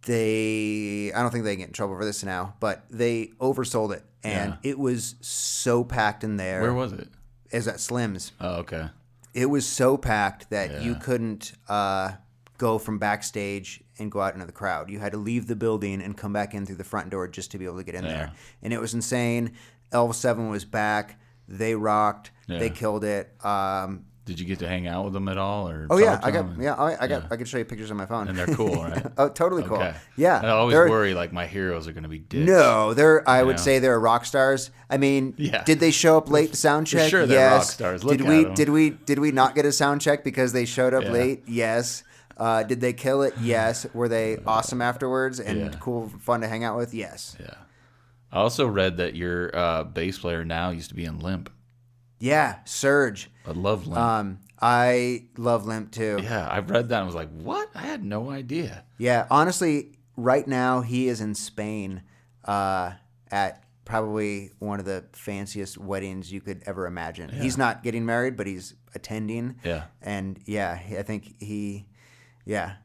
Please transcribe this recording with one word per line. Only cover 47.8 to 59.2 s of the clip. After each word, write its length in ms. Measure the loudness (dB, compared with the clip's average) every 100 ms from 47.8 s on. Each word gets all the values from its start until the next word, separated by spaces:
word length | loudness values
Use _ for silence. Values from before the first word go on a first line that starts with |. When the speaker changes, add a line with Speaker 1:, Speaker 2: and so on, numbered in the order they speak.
| _ _ _ _ _
Speaker 2:
I 60 | 0
also 260 | 0 2 0
read 300 | 2 2 0
that 180 | -4
your, 420 | -2 -4 -2 -2 0
uh, 280 | 0 0
bass 340 | -4 -4 -6 -4
player 260 | -6 -4
now 260 | -4 -4 -4
used 180 | -6 -10
to 60 | -10
be 80 |
in 160 | -8 -8
Limp. 280 | -6 -6 -8 -20 _ _ _ _ _ _
Speaker 1:
Yeah, 380 | 2 2 2 -2
Serge. 640 | -10 -2 2 4 4 0 -16 _ -10
Speaker 2:
I 40 |
love 340 | -4 0 0 -2
Limp. 120 | 0
Speaker 1:
Um, 400 | 2 2 -2 -8 -16 _
I 640 | 2 4 4 4 2 -4 -8 -4
love 300 | 0 0 0
Limp 260 | -6 -8
too. 260 | -4 -2 -2
Speaker 2:
Yeah, 260 | -2 -4 -2
I've 200 | -4 0
read 180 | -2 0
that 100 | -2
and 80 | -2
was 80 |
like, 140 | -6 -10
"What? 380 | -10 -8 -6 -6
I 80 | -10
had 200 | -10 -8
no 260 | -6 -6 -6
idea." 540 | -10 -6 -6 -6 -10 -20 _
Speaker 1:
Yeah, 300 | 2 2